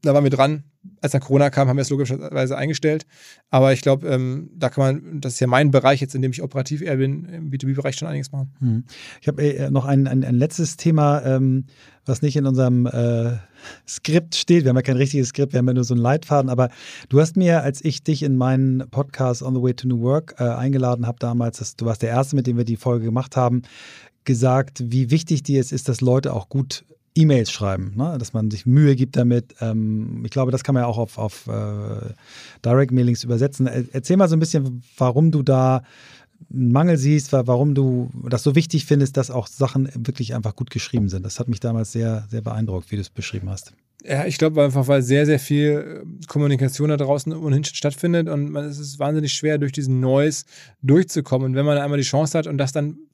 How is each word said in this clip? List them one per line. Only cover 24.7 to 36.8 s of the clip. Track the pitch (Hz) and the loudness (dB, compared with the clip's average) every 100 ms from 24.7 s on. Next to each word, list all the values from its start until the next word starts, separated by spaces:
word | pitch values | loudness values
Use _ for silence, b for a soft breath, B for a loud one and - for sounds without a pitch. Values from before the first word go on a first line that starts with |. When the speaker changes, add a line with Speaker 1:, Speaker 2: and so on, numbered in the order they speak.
| - | -6
Speaker 2:
wie | 120 123 123 | -4 0 2
wichtig | 156 160 156 | 0 2 -4
dir | - 139 | 0 0
es | 127 | 0
ist, | 131 - | -4 -4
dass | 120 | 0
Leute | 127 127 139 | 2 2 0
auch | 120 - | -6 -4
gut | 135 139 - _ _ _ | -4 -4 -8 _ _ _
E-Mails | - 156 135 110 | 4 6 6 2
schreiben, | - 104 95 95 | -2 -2 -2 -4
ne? | 98 147 147 | -4 -4 -4
Dass | 117 | -6
man | 113 107 | -2 -2
sich | 107 127 | -2 4
Mühe | 131 151 135 | 6 6 4
gibt | 127 131 | 0 2
damit. | 123 120 - - | 2 2 -2 -8
Ähm, | 113 110 110 107 113 117 | -4 -2 -2 -4 -6 -8
ich | 117 | -6
glaube, | - 127 | -4 -2
das | 127 | -2
kann | 131 | 0
man | 135 | 0
ja | 120 | 0
auch | 110 | -2
auf, | 113 - | -4 -6
auf, | 107 - - | -8 -8 -10
äh, | 107 107 104 104 107 110 110 B B B B | -6 -6 -8 -8 -10 -10 -14 B B B B
Direct | - 127 135 | 2 4 4
Mailings | 127 120 120 | 4 2 0
übersetzen. | 117 120 139 139 131 | -2 0 0 0 -2
Er-, | 131 123 | -2 -6
erzähl | 135 - 185 | -8 0 4
mal | 190 | 4
so | 160 | 4
ein | |
bisschen, | 160 160 135 123 123 - | 2 0 -2 -6 -14 -2
warum | 127 123 160 | 0 4 2
du | 151 | 2
da | 131 131 131 127 127 B B B B _ - | 2 2 4 0 -2 B B B B _ -12
einen | 131 123 | -2 2
Mangel | 123 | 4